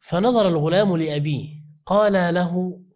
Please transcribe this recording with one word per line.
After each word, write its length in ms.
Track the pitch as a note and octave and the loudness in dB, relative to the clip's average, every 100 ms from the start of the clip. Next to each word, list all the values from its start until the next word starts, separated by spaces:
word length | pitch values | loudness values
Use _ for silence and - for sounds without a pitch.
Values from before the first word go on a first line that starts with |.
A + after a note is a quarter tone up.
فَنَظَرَ 480 | - E3+ A3+ A#3+ G3 | -4 -2 0 2 2
الْغُلَامُ 480 | E3 D3+ F3+ G#3 E3+ | 2 2 2 2 0
لِأَبِيهِ، 640 | D#3 D3 D3 C3+ G2+ - - - - | -2 -2 -2 -4 -6 -14 -20 -20 -2
قَالَ 480 | G3+ G#3 G3 F3 | 2 4 2 2
لَهُ، 480 | F3 F3 F3 F3+ F3+ - | 0 0 -2 -4 -8 -18